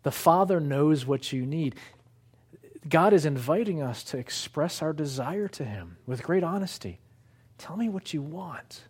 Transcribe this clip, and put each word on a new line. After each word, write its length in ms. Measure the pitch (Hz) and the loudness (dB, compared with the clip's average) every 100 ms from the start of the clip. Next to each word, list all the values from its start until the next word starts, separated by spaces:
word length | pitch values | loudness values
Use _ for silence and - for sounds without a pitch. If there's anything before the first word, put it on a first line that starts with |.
The 100 | 143 | -2
Father 480 | - 170 175 190 180 | 4 6 6 6 2
knows 460 | 147 139 151 151 127 | 2 4 4 4 2
what 260 | 139 - | -2 -2
you 140 | 131 127 | -6 -4
need." 300 | 160 147 - - - _ _ _ _ _ - - - 156 | -2 -4 -4 -20 -20 _ _ _ _ _ -20 -20 -16 2
God 240 | 160 190 | 6 8
is 140 | 196 151 | 6 4
inviting 560 | 135 123 180 226 165 | -2 0 0 2 -2
us 220 | 135 117 | -4 -6
to 140 | - 131 | -8 -8
express 640 | 123 - - - 170 - | -6 -8 -6 -2 -2 -2
our 120 | 156 | -4
desire 560 | 151 147 135 131 196 196 | -2 -4 -4 -4 -4 -6
to 160 | - | -6
him 320 | 120 104 87 85 - | -8 -8 -12 -14 -8
with 160 | 123 | -6
great 220 | 139 185 | 0 2
honesty. 560 | 170 196 185 - 95 87 _ _ _ _ _ - | 2 -2 -4 -6 -12 -12 _ _ _ _ _ -20
"Tell 180 | - 180 | -10 -4
me 120 | 226 | -2
what 260 | 190 - | -4 -6
you 80 | 156 | -6
want 600 | 143 175 180 131 - - | -6 -10 -10 -14 -16 -20